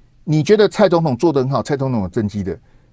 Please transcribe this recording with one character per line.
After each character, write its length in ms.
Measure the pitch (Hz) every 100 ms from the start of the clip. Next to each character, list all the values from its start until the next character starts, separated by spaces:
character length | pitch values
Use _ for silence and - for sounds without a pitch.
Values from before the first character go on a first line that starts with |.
| _ _
你 180 | - 156
觉 160 | 151 208
得 100 | 196
蔡 220 | - 196
总 120 | 175
统 140 | 160 120
做 160 | 170
得 80 | 143
很 100 | 131
好， 120 | 131
蔡 120 | -
总 160 | 143 135
统 120 | 120
有 60 | 92
政 200 | 120 104
绩 140 | 104
的， 140 | 92 82 _ - _